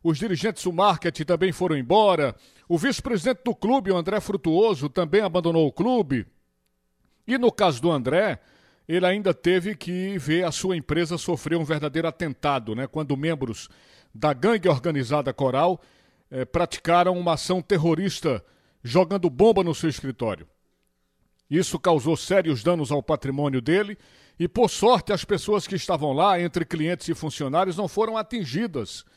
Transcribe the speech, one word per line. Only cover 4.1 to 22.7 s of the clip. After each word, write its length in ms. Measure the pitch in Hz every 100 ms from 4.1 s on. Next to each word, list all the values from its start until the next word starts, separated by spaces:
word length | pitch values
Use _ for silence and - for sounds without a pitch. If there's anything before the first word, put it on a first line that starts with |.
| 208
Frutuoso, 680 | - 190 165 165 220 156 143
também 320 | 185 165 196
abandonou 440 | 202 175 165 165
o 80 | 151
clube. 540 | - 220 247 156 131 95 _ _ _ _ _ _ _ _ _
E 140 | - 254
no 140 | 240
caso 280 | - 190 123
do 80 | 160
André, 520 | 151 120 160 208 120 _ _ _ _ -
ele 180 | 170 180
ainda 260 | 196 190
teve 440 | - 175 180 180 180
que 420 | - 180 190 196
ver 260 | 131 160
a 60 | 180
sua 260 | - 185 175
empresa 400 | - 156 165 170
sofrer 400 | - 160 151 170
um 60 |
verdadeiro 460 | 151 156 147 151 165
atentado, 680 | - 170 127 147 135 110
né? 140 | 110 131
Quando 280 | 156 143 139
membros 520 | 156 156 127 107 - _ _ _ _
da 200 | 110 151
gangue 360 | 131 185 226 175
organizada 640 | 135 170 147 120 147 135
Coral, 480 | - 135 127 170 175 _ _ _ _ _
eh, 120 | 135
praticaram 720 | 127 170 170 - - 170 180 180
uma 180 | 175
ação 280 | 156 - 180
terrorista 840 | - 190 165 160 190 - 160 110 - _ _ _
jogando 480 | 120 147 170 196 175
bomba 320 | 127 214 196
no 100 | 175
seu 160 | 151 160
escritório. 600 | - 135 120 117 87 80 _ _ _ _ _ _ _ _ _ _
Isso 300 | 151 190 -
causou 380 | 185 160 127 156
sérios 480 | - 196 165 127
danos 260 | 107